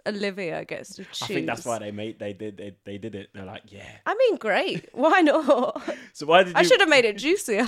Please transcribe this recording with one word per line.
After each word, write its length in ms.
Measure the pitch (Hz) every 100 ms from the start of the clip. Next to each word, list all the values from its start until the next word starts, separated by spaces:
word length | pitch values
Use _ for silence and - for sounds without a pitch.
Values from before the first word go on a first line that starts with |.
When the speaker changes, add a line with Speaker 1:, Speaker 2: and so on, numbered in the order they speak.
| -
Speaker 1:
Olivia 600 | 208 202 190 175 156 160
gets 300 | 156 - -
to 60 | 190
choose." 160 | -
Speaker 2:
I 40 | 226
think 200 | 180 -
that's 180 | 113 123
why 140 | 113
they 120 | 104
made, 280 | 104 110 110
they 140 | 104
did, 240 | 101 107 101
they, 180 | 101 95
they 140 | - 101
did 160 | 110 104
it. 140 | -
They're 120 | 98 95
like, 180 | 110 107
"Yeah." 160 | 98 - - -
Speaker 1:
I 80 |
mean, 220 | 403 508 311
great. 540 | 220 190 359 175 -
Why 280 | - 302 381
not? 600 | 311 320 302 254 247 294 - -
Speaker 2:
<laughs> 120 | -
So 120 | - 147
why 160 | 175
did 60 | 185
you 40 | 175
Speaker 1:
I 60 |
should 160 | 349 453
have 80 | 370
made 160 | 277 226
it 120 | 208
juicier. 480 | 269 403 - 202